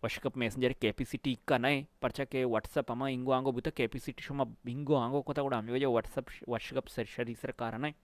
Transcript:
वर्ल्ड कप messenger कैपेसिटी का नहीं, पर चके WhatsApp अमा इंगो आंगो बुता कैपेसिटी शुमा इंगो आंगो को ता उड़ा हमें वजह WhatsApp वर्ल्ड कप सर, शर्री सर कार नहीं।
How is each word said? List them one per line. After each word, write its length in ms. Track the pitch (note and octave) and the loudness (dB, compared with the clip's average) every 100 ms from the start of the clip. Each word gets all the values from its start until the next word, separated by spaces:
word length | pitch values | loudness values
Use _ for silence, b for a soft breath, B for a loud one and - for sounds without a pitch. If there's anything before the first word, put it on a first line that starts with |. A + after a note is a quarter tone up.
वर्ल्ड 160 | A2+ - | -4 -2
कप 180 | C#3 B2+ | -4 0
messenger 360 | A#2+ G#2 B2 | -2 2 2
कैपेसिटी 640 | - A2 G2+ B2+ - C#3 B2 - | 2 0 0 -4 -2 -2 -2 2
का 100 | C3 | 2
नहीं, 280 | B2 C#3+ C#3+ _ | 4 2 -2 _
पर 100 | B2+ | -4
चके 340 | - C3+ C3 B2+ | -2 -2 2 2
WhatsApp 460 | A2 - - C#3 | 2 0 -2 -2
अमा 160 | A#2 C3+ | -2 -2
इंगो 240 | B2+ B2+ | 0 2
आंगो 200 | C3 C3 | 2 4
बुता 200 | B2 C#3 | 0 -2
कैपेसिटी 520 | - A#2+ C3 - C3 | 0 0 0 -8 -10
शुमा 220 | - C#3+ B2 A2+ A#2+ | -6 -2 -2 -2 -6
इंगो 280 | B2 C#3+ D3 | -4 4 4
आंगो 260 | A#2 C#3 | 4 0
को 120 | C3+ | 0
ता 80 | C#3+ | 0
उड़ा 160 | C#3 B2 | 2 0
हमें 160 | A2 | 0
वजह 120 | B2 C#3 | 2 4
WhatsApp 460 | A#2 - - B2+ - - | 4 2 -4 -6 -10 -4
वर्ल्ड 300 | A#2+ - - | -4 -2 -4
कप 80 | - | -4
सर, 180 | - A2+ | -4 -6
शर्री 300 | - A#2+ A#2 | -2 -4 -4
सर 160 | C3 | -6
कार 260 | B2+ A#2 A2+ | -4 -4 -2
नहीं। 160 | D3 D3 | -4 -6